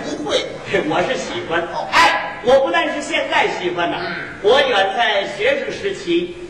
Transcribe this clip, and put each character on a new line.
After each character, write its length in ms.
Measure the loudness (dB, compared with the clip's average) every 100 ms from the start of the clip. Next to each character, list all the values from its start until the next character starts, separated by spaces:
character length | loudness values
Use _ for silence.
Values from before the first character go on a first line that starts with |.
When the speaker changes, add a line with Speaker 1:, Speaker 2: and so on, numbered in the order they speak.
Speaker 1:
不 200 | -6 -6
会。 220 | -2 -2 -2 -10 -2 -2 0
Speaker 2:
我 120 | 0 0
是 80 | -2
喜 260 | -4 -8 -4
欢。 120 | -4 -2
Speaker 1:
哦。 140 | -6 0
Speaker 2:
哎， 460 | 4 4 2 -4 -4
我 160 | 4 4
不 100 | 6
但 240 | 2 0
是 80 | -4
现 280 | -4 -4 0
在 160 | 2 2 0
喜 120 | -4
欢 180 | -2 -2
呢， 80 | -2
Speaker 1:
嗯。 140 | -6 -6 -10 0
Speaker 2:
我 180 | 4 6
远 340 | 6 2 2 2
在 260 | 0 0 -2 0
学 220 | 0 0
生 120 | -2
时 240 | -4 -6 -4
期 400 | 0 0 0 -8 -14